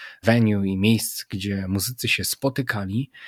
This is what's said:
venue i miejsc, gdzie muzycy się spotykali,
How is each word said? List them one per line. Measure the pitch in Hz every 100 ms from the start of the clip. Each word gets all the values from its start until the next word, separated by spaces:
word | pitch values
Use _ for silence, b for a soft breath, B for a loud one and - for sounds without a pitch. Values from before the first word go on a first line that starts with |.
| B B
venue | 113 117 110 101
i | 98 95
miejsc, | 104 113 - - -
gdzie | 101 101 98 95
muzycy | 98 95 123 117
się | -
spotykali, | 90 - 135 127 127 107 95 107 143 B